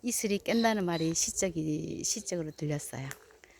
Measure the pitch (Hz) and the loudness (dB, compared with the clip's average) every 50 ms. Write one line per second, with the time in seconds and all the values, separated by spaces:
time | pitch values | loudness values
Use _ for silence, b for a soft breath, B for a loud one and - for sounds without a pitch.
0 | - 247 233 - - 214 202 196 - - 220 233 226 226 220 208 185 175 170 165 | -2 -2 -2 0 2 2 0 2 2 2 2 4 6 4 4 4 2 2 2 2
1 | 160 160 165 - - - - - - 190 165 170 156 156 151 156 160 160 - - | 2 2 2 2 0 0 0 0 0 0 0 0 0 0 0 -2 -2 -4 -6 -4
2 | - - - 226 208 - 185 175 160 156 151 - 156 147 147 147 - - - 120 | -2 -2 -2 -2 -2 -4 -4 -2 -2 -4 -6 -4 -2 -2 -2 -2 -4 -6 -8 -8
3 | 131 139 - - - B B B B B B B | -8 -8 -10 -12 -14 B B B B B B B